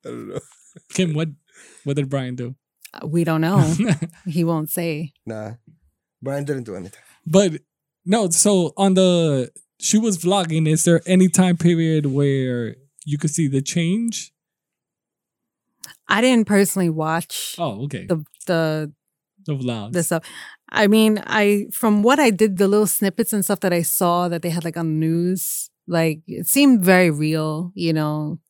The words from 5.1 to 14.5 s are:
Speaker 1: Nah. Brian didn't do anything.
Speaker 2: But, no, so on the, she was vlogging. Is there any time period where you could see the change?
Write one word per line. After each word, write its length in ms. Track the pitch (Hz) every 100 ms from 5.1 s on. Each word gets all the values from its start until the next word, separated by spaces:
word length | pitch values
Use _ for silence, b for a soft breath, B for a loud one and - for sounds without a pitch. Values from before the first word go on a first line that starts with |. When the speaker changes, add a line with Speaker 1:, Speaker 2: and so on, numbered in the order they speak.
| _ -
Speaker 1:
Nah. 260 | 110 107 117 _ 156 _ _ _ _
Brian 240 | 135 139 143
didn't 180 | 139
do 120 | 113 95
anything. 260 | 92 b b b -
Speaker 2:
But, 280 | 175 196 156 _ _ _ _ 175
no, 240 | 220 196
so 440 | 165 208 196 165 -
on 160 | 196
the, 580 | 190 185 175 165 135 123 - _ _
she 180 | - 214
was 200 | 226 180
vlogging. 500 | 170 196 170 160 156
Is 140 | 156 -
there 160 | 170 -
any 220 | 185 185
time 280 | - 185 175
period 480 | 170 165 165 156 143
where 720 | 135 143 135 127 120 113 - _ _ -
you 120 | 147
could 120 | 156
see 160 | 156 151
the 140 | 135
change? 680 | 139 175 165 202 233 - - _ _